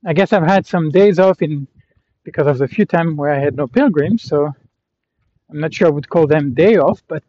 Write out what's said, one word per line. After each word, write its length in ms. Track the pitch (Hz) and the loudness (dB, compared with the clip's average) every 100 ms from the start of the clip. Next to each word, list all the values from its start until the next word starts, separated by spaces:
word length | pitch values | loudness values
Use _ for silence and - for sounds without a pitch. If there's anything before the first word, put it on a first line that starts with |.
I 80 | 196 | -4
guess 200 | 160 196 | -2 2
I've 100 | 202 | 2
had 240 | 160 196 - | 2 0 0
some 240 | 180 156 | -4 0
days 300 | 170 202 175 | 4 4 4
off 200 | 190 180 | 2 2
in, 280 | 151 147 135 _ _ _ _ _ | -4 -6 -10 _ _ _ _ _
because 240 | - - 147 | -12 -2 -2
of 100 | 131 | 0
the 80 | 135 | -2
few 180 | - | -2
time 320 | 208 170 165 151 | 0 0 -2 -4
where 160 | 143 | -2
I 60 | 143 | -2
had 160 | 143 | -2
no 140 | 131 135 | -4 -4
pilgrims, 560 | 240 277 151 143 233 | 0 0 0 -2 -4
so 280 | - 151 147 139 _ _ _ _ _ _ _ _ _ | -2 -2 -2 -6 _ _ _ _ _ _ _ _ _
I'm 120 | 151 | -8
not 140 | 156 | -8
sure 120 | - 170 | 0 0
I 40 | |
would 180 | 147 - | 0 -4
call 180 | 170 151 | -2 2
them 280 | 151 143 | 0 0
day 220 | 117 180 214 | 2 2 4
off, 260 | 147 214 _ | 2 -2 _
but, 160 | 156 | -12